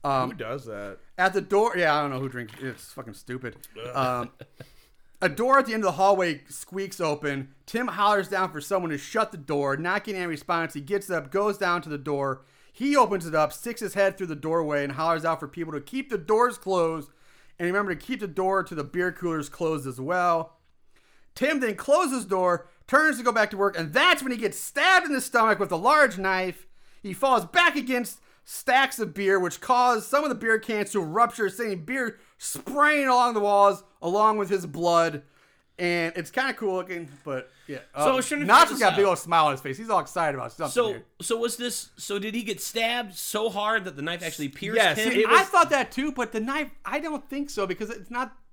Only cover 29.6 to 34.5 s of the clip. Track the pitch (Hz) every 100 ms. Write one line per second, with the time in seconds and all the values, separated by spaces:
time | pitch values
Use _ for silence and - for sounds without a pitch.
29.6 | - 247 247 226 - 285 294 240 226 220
30.6 | 220 214 202 208 160 180 233 233 202 196
31.6 | 226 185 156 262 240 - _ _ - -
32.6 | - 285 294 302 269 247 240 220 202 202
33.6 | 202 - _ _ 170 202 214 214 190